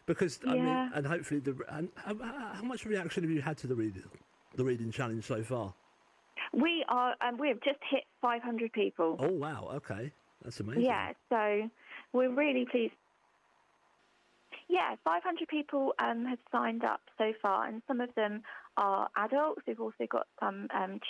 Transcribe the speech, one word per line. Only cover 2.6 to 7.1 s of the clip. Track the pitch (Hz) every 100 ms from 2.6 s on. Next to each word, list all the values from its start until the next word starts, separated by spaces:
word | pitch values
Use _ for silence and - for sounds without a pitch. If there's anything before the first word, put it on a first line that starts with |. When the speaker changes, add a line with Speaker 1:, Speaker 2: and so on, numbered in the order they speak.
Speaker 1:
much | 240 247 220
reaction | 202 170 196
have | 160
you | 156
had | 160 151
to | 127
the |
reading, | 120 110 95 - - - _ _
the | -
reading | 131 120 113
challenge | 123 120 113
so | 107 110
far? | 113 123 98 - _ _ _ _ _ - -
Speaker 2:
We | 233 320 330 -
are, | 247 247